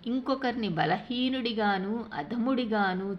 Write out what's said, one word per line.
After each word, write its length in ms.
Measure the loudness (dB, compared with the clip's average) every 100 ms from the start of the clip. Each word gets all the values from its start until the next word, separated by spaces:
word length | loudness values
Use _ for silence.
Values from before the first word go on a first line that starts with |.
| -2
ఇంకొకరిని 640 | -2 0 0 0 0 0
బలహీనుడిగాను, 1400 | 2 2 0 -2 -2 0 0 0 2 2 2 0 -4 -4
అధముడిగాను 1000 | -6 -4 0 2 2 2 2 2 0 -2